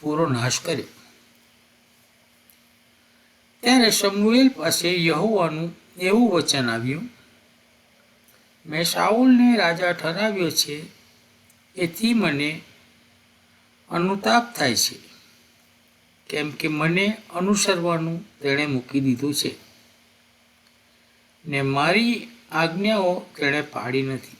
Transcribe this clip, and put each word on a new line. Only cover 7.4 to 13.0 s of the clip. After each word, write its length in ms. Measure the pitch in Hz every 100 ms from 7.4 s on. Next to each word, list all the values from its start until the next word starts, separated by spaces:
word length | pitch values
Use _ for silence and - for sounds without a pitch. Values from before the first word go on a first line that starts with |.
| _ _ _ _ _ _ _ _ _ _ _ _ 160
"મેં 180 | 156
શાઉલને 720 | 170 - 180 220 262 247 240 233
રાજા 360 | 175 170 175
ઠરાવ્યો 580 | 175 156 165 214 196 170
છે, 320 | - - 147 165 - _ _ _ _ _ _ _ -
એથી 380 | 175 - 226
મને 460 | 233 175 143 147 160 - - _ _